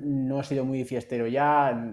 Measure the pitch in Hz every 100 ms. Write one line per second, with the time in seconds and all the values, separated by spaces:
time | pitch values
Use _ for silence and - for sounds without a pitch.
0 | 147 135 131 139 131 139 131 135 127 123
1 | - 123 117 131 147 147 139 120 117